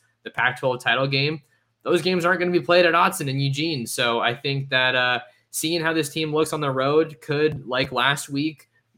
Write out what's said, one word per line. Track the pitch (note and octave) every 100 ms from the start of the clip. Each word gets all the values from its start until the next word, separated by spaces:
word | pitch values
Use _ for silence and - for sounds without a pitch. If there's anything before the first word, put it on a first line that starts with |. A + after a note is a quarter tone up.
| _ _
the | -
Pac-twelve | - A#2+ B2+ C3+ B2
title | B2+ A#2+ C#3
game, | C#3 C#3+ D#3 - _ _ _
those | B2 F3
games | D#3+ F#3 E3+
aren't | F3+
gonna | F3+
be | F3
played | E3 F3 F3
at | E3+
Autzen | F#3 F#3 C#3+
in | C3+
Eugene. | C#3 C3+ E3 C#3+ A#2
So | - A#2+ A#2
I | A2+ A#2+
think | C#3+ C#3 C3+
that, | C3 B2+
uh, | B2+ B2 A#2+ - _ _
seeing | - D#3 E3+
how | D#3+
this | D#3+ C#3+
team | D#3+ D#3
looks | D3+ D#3+
on | D#3
the | C#3+
road | C3 C3+ D3+ D#3 -
could, | - C#3+ D#3 D3 A#2+
like | B2+ C#3
last | B2 C3 D3 -
week, | C#3 D#3 D3 _ _ _